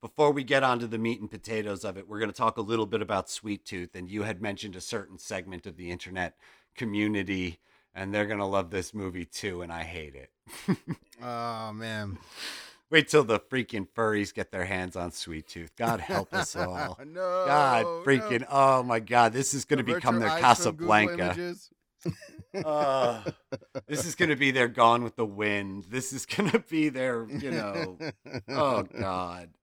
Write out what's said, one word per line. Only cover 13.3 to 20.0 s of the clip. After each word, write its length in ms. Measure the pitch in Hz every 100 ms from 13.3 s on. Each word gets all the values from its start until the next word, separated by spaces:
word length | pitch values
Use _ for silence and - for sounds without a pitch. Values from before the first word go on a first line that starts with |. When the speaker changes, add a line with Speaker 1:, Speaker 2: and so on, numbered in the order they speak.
| 107
Speaker 1:
freaking 480 | - 131 113 110 95 -
furries 380 | 110 107 101
get 160 | - 95
their 140 | 98 90
hands 280 | 95 90 92
on 140 | 87
Sweet 380 | - - 78 78
Tooth. 260 | 85 82 _
God 220 | 117 117
help 340 | - 190 -
us 200 | 185 160 -
Speaker 2:
<laughs> 0 |
Speaker 1:
all. 420 | 180 180 143 - 139
Speaker 2:
No, 380 | 170 185 180 185
Speaker 1:
God 380 | 143 139 120
Speaker 2:
no. 180 | 113 165
Speaker 1:
freaking, 400 | 139 135 113 120 131
oh 320 | 139 135 131
my 180 | 123 117
God, 320 | 107 120 117
this 220 | 117 135
is 100 | 139
gonna 160 | - 147
Speaker 2:
Avert 120 | 120
Speaker 1:
become 200 | 175